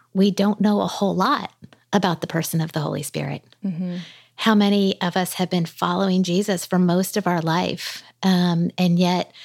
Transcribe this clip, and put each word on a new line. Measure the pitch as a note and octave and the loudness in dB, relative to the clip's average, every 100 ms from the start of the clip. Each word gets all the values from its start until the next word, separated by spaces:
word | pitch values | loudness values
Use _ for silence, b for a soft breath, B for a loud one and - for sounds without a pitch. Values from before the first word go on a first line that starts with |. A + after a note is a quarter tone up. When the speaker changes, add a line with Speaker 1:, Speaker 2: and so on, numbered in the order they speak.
| B | B
Speaker 1:
we | F#3+ G3+ | 2 2
don't | F#3+ G3 G#3 | 4 0 2
know | G3+ G3+ | 2 2
a | F#3 | 0
whole | - G3 | -2 -2
lot | E3+ G#3 D4 - - - - _ | 0 0 0 -4 -14 -20 -20 _
about | - F3+ D#3+ | 0 2 0
the | - | -4
person | E3 D#3+ E3 | -6 -2 -2
of | D#3+ | -2
the | D#3+ | -4
Holy | D3+ D3+ | -4 -4
Spirit. | C#3+ D3+ C#3+ D3 - _ G3 | -6 -6 -6 -8 -12 _ -8
Speaker 2:
Mm-hmm. | E3 F3+ F3 E3+ B B - | -6 -6 -8 -12 B B -4
Speaker 1:
How | A3+ G#3+ | 2 4
many | G3+ G3+ G3 - | 4 4 2 0
of | F3+ F#3 | -2 -2
us | F3+ | -2
have | - F3+ | -2 -2
been | F3+ E3 | 0 -2
following | - F3 F3 G3 F#3 | -2 -2 0 2 2
Jesus | F3 F3 G3+ F#3 - | 2 0 0 -2 0
for | F3+ | 2
most | F3+ F3 F#3+ G#3+ | 4 2 0 -2
of | F#3 | 0
our | F3 | 0
life, | E3 E3 F3+ - - B B _ | 0 0 -2 -4 -8 B B _
um, | F#3+ F3+ F3+ E3+ E3+ - | 2 4 2 2 0 0
and | F3+ F3 | 2 4
yet | F3+ F3+ - B | 2 0 -4 B